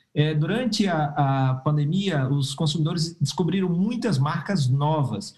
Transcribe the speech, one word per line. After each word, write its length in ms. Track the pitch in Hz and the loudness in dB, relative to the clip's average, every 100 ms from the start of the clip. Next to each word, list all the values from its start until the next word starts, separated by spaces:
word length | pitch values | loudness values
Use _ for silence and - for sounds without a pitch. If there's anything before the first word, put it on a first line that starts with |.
| _ | _
É, 180 | - 151 | 0 2
durante 540 | 151 160 214 254 - 196 | 2 0 0 0 0 0
a, 640 | 160 147 147 139 135 131 | 0 0 0 0 2 2
a 40 | 131 | 0
pandemia, 680 | 151 151 147 180 196 151 131 | 0 0 2 0 0 0 0
os 260 | 143 135 | 0 -2
consumidores 640 | - 160 170 151 175 165 - | -2 -2 0 0 -2 -4 -2
descobriram 480 | 139 - 170 190 185 | -2 0 0 0 0
muitas 480 | 170 208 247 240 139 | 0 0 0 0 0
marcas 520 | 143 170 - 196 127 | 0 -2 -2 0 2
novas. 640 | 139 147 156 127 104 - | 2 2 2 0 -4 -8